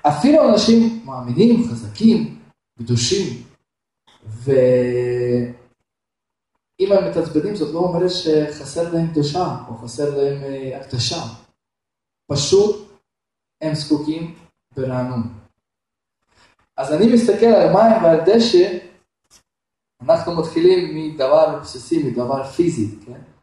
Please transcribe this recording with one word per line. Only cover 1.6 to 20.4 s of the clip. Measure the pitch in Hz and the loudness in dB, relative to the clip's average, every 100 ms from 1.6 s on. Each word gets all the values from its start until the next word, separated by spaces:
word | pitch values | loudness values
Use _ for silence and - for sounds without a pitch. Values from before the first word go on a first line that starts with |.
| - | 0
חזקים, | - - - 226 180 - - - _ _ _ | -6 -12 2 2 4 -2 -10 -20 _ _ _
קדושים, | 117 117 - 196 156 117 - _ _ _ _ _ _ _ 104 | -4 -2 0 -2 -4 -10 -16 _ _ _ _ _ _ _ -20
ואם | 110 131 131 127 127 123 123 123 123 123 123 120 - _ _ _ _ _ _ _ _ _ _ _ _ | -10 0 2 4 2 2 -2 -2 -2 -2 -2 -2 -10 _ _ _ _ _ _ _ _ _ _ _ _
הם | 196 196 175 | 2 2 2
מתעצבנים, | 165 151 151 202 196 | -4 -2 -2 -2 -6
זאת | 151 | -6
לא | 165 | -2
אומרת | 180 170 180 | -2 0 -2
שחסר | - 160 151 147 - - 170 170 | -2 0 0 0 -8 -10 -6 -4
להם | 170 160 | -2 -2
קדושה, | 156 139 180 170 120 - | -2 -2 -2 -4 -6 -14
או | |
חסר | 117 120 - 143 139 | -16 -14 -6 -4 -2
להם, | 139 143 | -2 -4
אה, | 139 135 131 - | -10 -10 -10 -12
הקדשה. | - 123 - 170 117 - _ _ _ _ _ _ _ _ _ | -10 -8 -6 -8 -10 -16 _ _ _ _ _ _ _ _ _
פשוט | 143 - 196 214 - - _ _ _ _ _ _ _ | -4 2 2 2 -2 -10 _ _ _ _ _ _ _
הם | 156 | -6
זקוקים | 147 - 147 151 160 165 - _ _ _ 135 | -6 -2 -2 -2 -6 -10 -14 _ _ _ -8
ברענון. | 131 127 127 123 110 - _ _ _ _ _ _ _ _ _ _ _ _ _ - | -6 -4 -4 -6 -8 -12 _ _ _ _ _ _ _ _ _ _ _ _ _ -10
אז | - | -4
אני | 151 233 | 2 4
מסתכל | 240 - - 226 | 4 2 4 4
על | 202 - | 6 4
מים | 196 226 220 | 4 4 4
ועל | 165 160 175 | 4 4 4
דשא, | 226 - 175 185 175 - _ _ _ _ _ _ _ _ _ _ _ | 4 4 4 4 -2 -14 _ _ _ _ _ _ _ _ _ _ _
אנחנו | 123 165 - | 0 0 0
מתחילים | 165 | -6